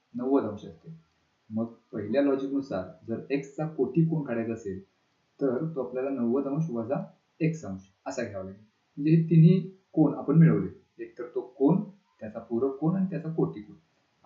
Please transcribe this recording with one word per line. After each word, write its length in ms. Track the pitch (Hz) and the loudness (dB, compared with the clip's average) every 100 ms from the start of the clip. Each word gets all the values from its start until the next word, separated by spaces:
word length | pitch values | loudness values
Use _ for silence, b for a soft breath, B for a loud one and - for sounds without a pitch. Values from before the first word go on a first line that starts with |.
| _ 120 | _ -6
नव्वद 280 | 127 135 | 0 2
अंश 220 | 110 98 - | 0 -8 -14
असते. 480 | - - - _ _ _ _ - | -18 -20 -20 _ _ _ _ -8
मग 160 | 110 117 - _ | -4 -4 -8 _
पहिल्या 300 | 113 104 135 | -10 -2 0
लॉजिकनुसार 840 | 143 131 135 139 - 95 95 - 113 | 2 0 -2 -4 -4 -6 -8 -12 -8
जर 140 | 113 - | -8 -4
एक्सचा 360 | 143 - - 160 | -4 -4 -8 -8
कोटी 380 | - 120 165 160 | -2 0 2 2
कोन 200 | 160 139 | 0 -2
काढायचा 280 | 117 113 | -4 -4
असेल 300 | 107 101 95 - _ _ _ _ - | -6 -8 -10 -14 _ _ _ _ -4
तर 340 | 139 123 160 139 | -2 -2 -4 -6
तो 120 | 123 | -6
आपल्याला 220 | 127 139 | -6 -4
नव्वद 380 | 131 117 135 139 | -2 0 0 0
अंश 220 | 156 165 | -2 -4
वजा 340 | 117 110 - 202 - _ - | -4 -4 -4 -6 -16 _ -4
एक्स 260 | 160 - 95 | -2 -2 -10
अंश 160 | 95 - _ - | -12 -14 _ -12
असा 180 | - | -8
घ्यावा 200 | 101 98 | -8 -8
लागेल. 200 | 95 - - _ _ - | -12 -14 -20 _ _ -4
म्हणजे 180 | 151 165 | 4 4
हे 80 | |
तिन्ही 480 | 165 160 170 190 - - _ | 6 8 8 6 2 -14 _
कोन 220 | 160 147 - | 2 2 2
आपण 220 | - 160 | 2 8
मिळवले, 640 | 143 101 92 - _ - | 8 6 0 -8 _ -14
एक 140 | 113 - | -14 -12
तर 40 | - 127 | -8 -8
तो 60 | |
कोन, 420 | - - 143 202 - - _ - | -8 2 4 4 0 -14 _ -16
त्याचा 200 | 110 113 | -14 -12
पूरक 360 | - 117 135 - | -4 -2 -2 0
कोन 200 | 160 190 | 0 0
आणि 100 | 185 | -2
त्याचा 240 | 160 156 | -4 -6
कोटी 280 | - - - | -2 -2 -4
कोन. 140 | - - _ _ _ _ | -16 -20 _ _ _ _